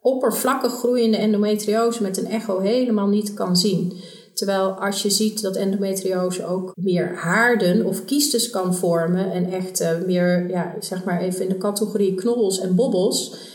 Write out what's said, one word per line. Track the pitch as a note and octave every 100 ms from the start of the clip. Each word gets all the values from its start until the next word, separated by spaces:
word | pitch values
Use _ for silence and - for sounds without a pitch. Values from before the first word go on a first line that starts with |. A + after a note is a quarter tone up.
oppervlakkig | A#3+ C4 B3+ G3+ B3+ C4+ B3
groeiende | - A#3+ B3 A3+ G#3+
endometriose | G#3+ G#3 G#3 G#3+ G#3 G#3+ A#3 A#3
met | G3 G3
een | F#3
echo | A3 G#3+ F#3+
helemaal | G3 B3 B3 G#3+ G3+
niet | G#3 G#3
kan | - F#3+ F3+
zien. | G#3 F3 F3 - - - -
Terwijl | - G3 G3 F#3+
als | F#3+ G3 G3
je | G#3
ziet | G3 G#3+ G#3+
dat | F#3+ F#3+
endometriose | F#3+ G3 G3 F#3+ F#3+ F#3 F3+ F3+ -
ook | F#3 F3+
meer | - F#3+ F3 D#3
haarden | - E3 G3 A#3+ A#3 F3+ G#3+ F#3+
of | -
kiestes | - C#4+ D4 A#3+ -
kan | G3 F3+
vormen | F3+ F3+ E3+ E3 F3+ F#3+
en | F3+ F3+
echt, | F#3 F#3 -
eh, | E3+ E3 F#3
meer, | F3+ F3+ F3+ F3
ja, | F3+ E3+ D#3
zeg | - F#3+
maar | F#3+ F3
even | F#3 F#3
in | F#3
de | F#3+
categorie | G#3 G3+ G#3+ G3+ G3
knobbels | F#3 A#3 A#3+ G3+ F#3+
en | F#3
bobbels, | F3+ B3+ G3 F#3+ - - - -